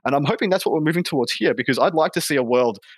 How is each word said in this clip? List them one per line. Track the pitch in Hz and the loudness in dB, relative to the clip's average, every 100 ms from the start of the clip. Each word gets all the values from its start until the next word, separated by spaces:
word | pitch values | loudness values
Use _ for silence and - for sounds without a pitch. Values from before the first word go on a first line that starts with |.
| 127 | -2
And | 139 | 0
I'm | |
hoping | 139 220 214 | 0 0 0
that's | 185 - | 0 0
what | |
we're | 156 | 0
moving | 156 165 | 0 0
towards | 170 147 120 | -2 -2 -2
here, | - 185 | 0 0
because | 117 123 117 | 0 -2 2
I'd | 160 156 | 2 2
like | 165 | 0
to | 175 | -2
see | - 143 | 0 0
a | |
world | 117 123 123 107 - | 2 2 2 -2 -14